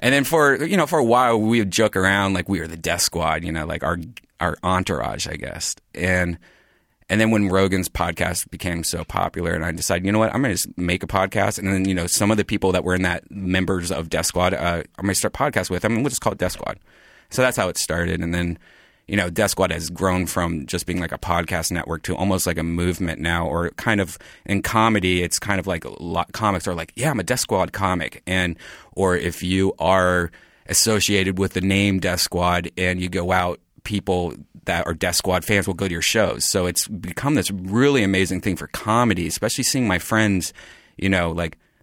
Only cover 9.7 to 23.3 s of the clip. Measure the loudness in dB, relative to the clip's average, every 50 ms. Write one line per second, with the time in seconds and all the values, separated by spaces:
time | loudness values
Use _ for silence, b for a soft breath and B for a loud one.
9.7 | -4 -4 -2 -2 -2 0 0 0 2 2 2 2 0 0 -2 0 0 -2 -4 -6
10.7 | -6 -6 -2 -2 -2 -2 -2 -2 0 0 0 0 0 0 0 0 0 -2 -2 0
11.7 | 0 2 2 2 0 0 0 -2 0 0 2 2 4 2 2 0 -2 0 0 2
12.7 | 2 2 2 2 0 2 2 0 -2 -2 -6 -12 -12 -6 -2 0 2 2 2 2
13.7 | 0 -2 -2 -4 -4 -4 -4 -2 -2 -2 -2 0 0 2 2 2 2 0 -2 -2
14.7 | -2 -2 -6 -8 _ -4 -2 -2 0 0 -2 -2 -2 -2 -2 0 0 -2 -2 -2
15.7 | -2 -2 0 0 0 2 0 0 -2 0 -2 -2 -2 0 -2 -4 -4 -4 -8 -8
16.7 | -8 -10 b b b b b b b b b b 0 2 2 2 4 2 0 0
17.7 | 0 -2 -2 -2 0 0 0 0 0 -2 -2 -2 -2 0 0 -2 -4 -6 b b
18.7 | b b b b b b b b -2 0 0 0 0 0 0 2 2 2 0 0
19.7 | 0 -2 -6 -8 -6 -2 0 2 2 2 0 0 -2 -2 -2 0 -2 -4 -4 -4
20.7 | -6 -6 -4 -4 -4 -4 -4 -4 -6 -6 -2 0 0 0 0 0 -2 -2 -2 -2
21.7 | -2 -4 -4 -4 -6 -6 -4 -6 -4 -2 0 0 0 0 0 0 -2 -2 -2 -2
22.7 | -2 0 0 0 0 0 -2 -4 -4 -4 -2 0